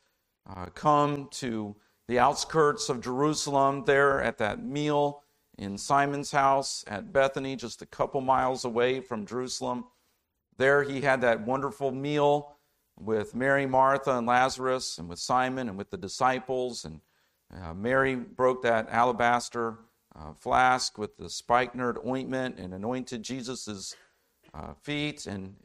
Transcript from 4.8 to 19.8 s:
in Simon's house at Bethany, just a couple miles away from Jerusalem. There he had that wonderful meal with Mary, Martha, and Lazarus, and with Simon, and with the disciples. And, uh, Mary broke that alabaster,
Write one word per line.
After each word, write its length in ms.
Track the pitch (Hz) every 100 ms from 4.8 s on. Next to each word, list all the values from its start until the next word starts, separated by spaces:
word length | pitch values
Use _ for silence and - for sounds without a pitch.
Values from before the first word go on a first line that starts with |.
| 147 147 143 143 _ _ _ -
in 180 | 101 98
Simon's 540 | - 139 143 143 143
house 520 | 147 135 135 135 - -
at 240 | 101 -
Bethany, 420 | 139 135 139 135
just 280 | 131 117 -
a 40 | -
couple 360 | - 131 143
miles 420 | 131 131 127 131
away 360 | 127 117 127 131
from 260 | 127 113 101
Jerusalem. 580 | 120 123 - 127 123 117 _ _ _ _ _ _ -
There 260 | 131 143
he 200 | 139 139
had 180 | 139 131
that 220 | 120 113
wonderful 500 | 110 135 139 - 139
meal 640 | 127 143 147 147 147 143 - _ _ _ _
with 360 | 98 107 104
Mary, 320 | 117 135 139 135
Martha, 500 | 131 135 139 139 127
and 100 | 117
Lazarus, 680 | 123 131 123 131 131 - -
and 100 | 85
with 120 | 87
Simon, 500 | - 127 127 131 120
and 80 | 98
with 140 | 98
the 80 | 95
disciples. 880 | 92 - 127 127 - 127 127 113 78
And, 160 | 78 _ _ _ _ _
uh, 200 | - 87
Mary 400 | 87 113 135 135
broke 480 | 127 113 - 127 127
that 260 | 123 113 110
alabaster, 880 | 113 123 117 120 120 - 120 117 110